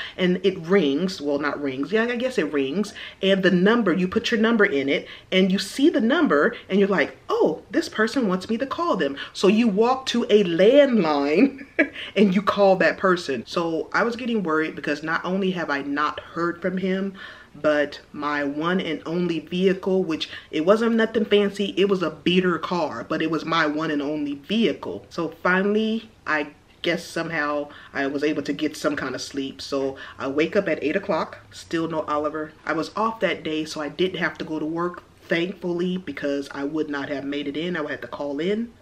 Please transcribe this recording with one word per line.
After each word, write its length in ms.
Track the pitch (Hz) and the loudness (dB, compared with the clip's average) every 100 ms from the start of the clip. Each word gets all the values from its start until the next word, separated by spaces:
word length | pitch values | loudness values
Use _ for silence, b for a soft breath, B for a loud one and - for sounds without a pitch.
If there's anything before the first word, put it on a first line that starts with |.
| B - | B 0
and 240 | 180 180 | 2 4
it 160 | 196 175 | 2 0
rings. 600 | 160 196 143 139 185 - | 2 4 4 2 -2 -2
Well, 200 | 143 143 | -2 -2
not 220 | 147 143 | -2 -2
rings. 300 | 143 131 143 | -4 -4 -2
Yeah, 120 | 214 | 0
I 120 | 233 247 | 0 -2
guess 220 | 254 233 | -2 -2
it 160 | 147 | 0
rings. 400 | 147 135 175 208 B B B | 0 0 -2 -4 B B B
And 200 | 190 196 | 2 4
the 100 | 185 | 4
number, 400 | 185 196 240 196 | 6 6 4 2
you 160 | 180 180 | 2 0
put 220 | 220 - | 0 0
your 100 | 226 | 2
number 260 | 220 233 202 | 2 4 4
in 240 | 139 135 | 2 0
it 180 | 147 - B B | -2 -4 B B
and 200 | 185 190 | 2 4
you 60 | 196 | 2
see 320 | - - 294 | -2 2 4
the 120 | 302 | 4
number 540 | 220 320 269 143 190 B B | 2 4 4 4 2 B B
and 100 | 190 | 2
you're 80 | 196 | 4
like, 300 | 175 135 - - | 2 0 -4 -4
"Oh, 340 | 453 - - - | 2 2 0 -2
this 180 | 269 - | -2 -2
person 380 | - 226 277 214 | -2 0 2 0
wants 200 | 185 - | 0 -2
me 80 | 226 | -4
to 100 | 269 | -2
call 280 | - 339 214 | -2 -2 0
them." 220 | 139 139 B | -2 -4 B
So 140 | - 190 | 2 4
you 200 | 214 240 | 6 4
walk 380 | 190 233 254 - | 4 2 2 0
to 180 | 240 - | -2 4
a 140 | 214 | 4
landline 1200 | 180 165 202 285 277 226 160 143 143 165 269 - - - | 4 6 8 8 6 4 2 2 2 4 4 2 -6 -2
<laughs> 380 | 294 - - 196 | -2 -4 -4 2
and 200 | 208 185 | 4 4
you 60 | |
call 320 | 202 202 196 180 | 0 4 4 6
that 200 | 165 - | 2 2
person. 460 | 190 175 - 123 - | 2 2 0 -6 -4
So 440 | 180 165 160 - | -4 -2 -2 -2
I 100 | 165 | 0
was 120 | 160 226 | 0 -2
getting 280 | 247 226 | -2 -2
worried 320 | 165 156 156 - | 0 0 -2 -4
because 260 | 151 147 | -6 -4
not 220 | 160 165 | -4 -4
only 280 | 175 196 190 | -2 0 0
have 180 | 180 151 | -2 -2
I 120 | 139 | -4
not 380 | 139 143 151 - | -2 -2 -2 -4
heard 420 | - 165 170 165 | -10 -4 -4 -2
from 160 | 190 185 | -4 -2
him, 360 | 190 190 196 190 B B B 147 | -2 -2 -4 -8 B B B -2
but 400 | 151 147 143 - - | 2 2 0 -6 -14
my 320 | 147 147 147 | -8 -4 -2
one 380 | 143 147 165 185 | -2 -2 0 0
and 200 | 165 151 156 | -2 -6 -4
only 340 | 170 175 160 | -2 0 -2
vehicle, 640 | - 180 190 185 196 190 | -4 0 2 2 0 0
which 260 | 165 156 - B B | 0 -2 -6 B B
it 140 | 156 165 | 0 4
wasn't 300 | 214 233 226 | 4 4 2
nothing 280 | 220 220 | 2 0
fancy, 500 | 214 202 202 202 196 - | 4 4 2 0 -2 0
it 100 | 196 | 2
was 160 | 185 | 2
a 60 | 160 | 0
beater 480 | 156 170 180 185 165 | -2 2 4 4 0
car, 480 | - 175 143 113 - | -2 -2 -2 -4 -6
but 140 | 156 | -2
it 100 | 160 | 0
was 140 | 156 156 | -2 0
my 200 | 165 151 | 0 0
one 260 | 151 160 | 0 -2
and 100 | 147 | -2
only 340 | 143 151 147 143 | -2 -4 -4 -8
vehicle. 720 | - 220 190 - - 87 - | -4 2 2 0 -6 -10 -10
So 200 | - 160 - | -6 -6 -2
finally, 680 | 180 185 196 214 220 220 - - - | 2 2 2 0 0 -2 -6 -12 -4
I 220 | 151 147 - _ _ | -4 -4 -12 _ _
guess 240 | 175 165 - | -4 -4 -6
somehow 640 | 170 165 165 147 147 143 B B | -8 -4 -4 -2 -4 -6 B B
I 140 | 135 139 | -4 -2
was 180 | 143 147 | 0 0
able 180 | 147 | 0
to 80 | 139 | -4
get 240 | 139 151 - | -4 -4 -2
some 220 | 151 143 | -4 -2
kind 180 | 143 135 | -6 -8
of 60 | |
sleep. 400 | - 139 135 - | -8 -8 -8 -10
So 340 | - 139 135 135 B - | -6 -4 -4 -6 B -8
I 80 | 131 | -4
wake 300 | 143 170 208 | 0 2 0
up 100 | 190 | 0
at 160 | 151 | -2
eight 140 | 143 185 | -2 -2
o'clock, 420 | 196 165 214 - - | -2 -2 -4 -10 -20
still 360 | - - 165 165 | -20 -6 -4 -2
no 140 | 160 | -4
Oliver. 500 | 151 151 151 156 156 - - | -2 -2 -2 -6 -10 -10 -6
I 80 | |
was 180 | 147 151 196 | -4 -4 -2
off 260 | 220 220 | -4 -2
that 220 | 180 156 | -2 -2
day, 200 | 160 156 | -4 -4
so 160 | 156 156 | -6 -8
I 80 | 143 | -8
didn't 320 | 147 185 165 | -2 -2 0
have 180 | 160 - | -4 -4
to 60 | 160 | -6
go 140 | 156 | -4
to 60 | 156 | -4
work, 360 | 165 175 175 - _ - | -2 -4 -6 -18 _ -4
thankfully, 640 | 170 180 185 180 175 185 185 | -2 -2 -4 -4 -2 -2 -2
because 540 | 185 139 143 143 139 | -6 -6 -4 -4 -6
I 140 | 139 143 | -6 -4
would 240 | 156 147 | -2 -4
not 180 | 143 135 | -4 -6
have 160 | 139 | -6
made 240 | 139 143 143 | -4 -6 -6
it 80 | 147 | -4
in. 220 | 175 175 | -4 -4
I 40 | |
would 100 | 147 | -6
have 100 | 131 | -8
to 60 | - | -10
call 320 | 147 143 139 | -8 -6 -4
in. 340 | 175 214 233 - | -2 -2 -4 -6